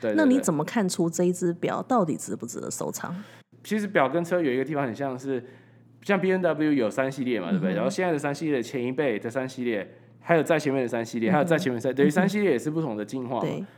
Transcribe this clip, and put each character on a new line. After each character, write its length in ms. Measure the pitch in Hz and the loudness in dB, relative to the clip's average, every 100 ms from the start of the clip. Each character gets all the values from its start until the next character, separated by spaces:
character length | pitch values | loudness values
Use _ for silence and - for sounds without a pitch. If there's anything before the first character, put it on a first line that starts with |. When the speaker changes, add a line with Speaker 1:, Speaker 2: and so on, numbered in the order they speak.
Speaker 1:
对， 100 | - | -2
对， 40 | 311 | 2
Speaker 2:
那 100 | 302 | 4
你 140 | 262 | 4
怎 140 | 262 | 2
么 100 | 151 | 0
看 240 | 156 240 190 | 0 0 0
出 220 | - 170 | 0 0
这 140 | 165 180 | 2 0
一 80 | |
只 200 | 180 175 | 2 -2
表 280 | 170 - 113 | -2 -2 -4
到 200 | - 254 | 0 2
底 120 | 175 110 | 2 -2
值 180 | - 98 | -6 -8
不 100 | 117 | -8
值 140 | - | -10
得 100 | 62 | -8
收 200 | - 76 | -6 -6
藏？ 200 | - - | -6 -8
Speaker 1:
对。 460 | 175 208 - _ - | -10 -12 -20 _ -20
其 160 | - 214 | -4 -4
实 60 | 208 | 0
表 200 | 185 131 | 2 2
跟 140 | 156 | 2
车 180 | 170 180 | 0 0
有 100 | 156 | 2
一 60 | 127 | 0
个 60 | |
地 100 | 135 | 0
方 120 | 151 139 | -2 -2
很 100 | 107 | -2
像 220 | 139 127 | -4 -4
是， 240 | 135 127 120 - - - - - | -4 -4 -6 -16 -20 -20 -20 -10
像 180 | - 202 | -2 0
B 120 | 190 | 2
M 100 | 185 | 2
W 300 | 180 147 151 | 2 2 2
有 160 | 143 107 | 2 2
三 220 | 131 135 | 0 -2
系 120 | 131 | -2
列 160 | 127 113 | -2 -2
嘛， 80 | 87 | 0
对 100 | 95 | 0
不 60 | 95 | 0
对？ 60 | |
Speaker 2:
嗯 20 | |
哼。 20 | 95 | 0
Speaker 1:
然 80 | |
后 60 | 120 | -2
现 160 | - 185 | 0 0
在 60 | |
的 60 | 151 | 0
三 160 | 143 | -2
系 160 | 143 160 | -4 -2
列、 100 | 139 | -2
前 200 | 110 131 | -2 -4
一 80 | 120 | -4
辈 280 | 131 147 104 | -2 0 -2
的 100 | 113 | -4
三 180 | 123 131 | -4 -6
系 160 | 127 120 | -4 -2
列， 300 | 107 90 - - - | -2 -4 -12 -20 -10
还 140 | - 170 | 2 4
有 40 | |
在 140 | 143 160 | 4 2
前 140 | 147 | 2
面 80 | 135 | 0
的 40 | 123 | 0
三 180 | 117 117 | -2 -4
系 140 | 120 | 0
列， 100 | 110 | 2
Speaker 2:
嗯 20 | |
哼。 20 | |
Speaker 1:
还 60 | - | 4
有 40 | |
在 140 | 175 160 | 4 2
前 140 | 175 | 2
面 40 | 123 | -2
的 60 | |
三， 120 | 131 | 0
等 120 | 127 143 | 4 4
于 40 | |
三 140 | 151 | 4
Speaker 2:
嗯 20 | 185 | 2
哼。 40 | |
Speaker 1:
系 100 | 208 | 4
列 100 | 196 | 2
也 60 | 123 | 2
是 120 | 151 | 0
不 100 | 160 | -2
同 140 | 156 107 | -2 -4
的 80 | |
进 240 | 101 127 123 | -6 -6 -4
化 80 | 123 | -4
嘛。 60 | |
Speaker 2:
对。 220 | - - 196 | -2 -4 -10